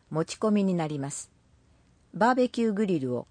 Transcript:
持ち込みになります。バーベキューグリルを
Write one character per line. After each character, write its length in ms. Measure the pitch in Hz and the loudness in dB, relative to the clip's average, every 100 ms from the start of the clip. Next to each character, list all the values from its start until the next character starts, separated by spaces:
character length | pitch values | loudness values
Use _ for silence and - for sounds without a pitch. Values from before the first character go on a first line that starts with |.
| _ | _
持 160 | 151 165 | -4 -4
ち 100 | - | -2
込 160 | 220 | 0
み 120 | 208 190 | 2 2
に 100 | 175 | 0
な 100 | 156 | -2
り 140 | 147 | -4
ま 120 | 139 | -8
す。 200 | - - _ _ _ _ _ _ _ _ | -10 -14 _ _ _ _ _ _ _ _
バ 200 | 170 226 | 0 2
ー 20 | 254 | 4
ベ 140 | 247 | 2
キ 160 | - 226 | 2 0
ュ 60 | |
ー 20 | |
グ 120 | 196 208 | 0 0
リ 140 | 165 | 0
ル 160 | 131 120 | 0 -4
を 100 | - | -6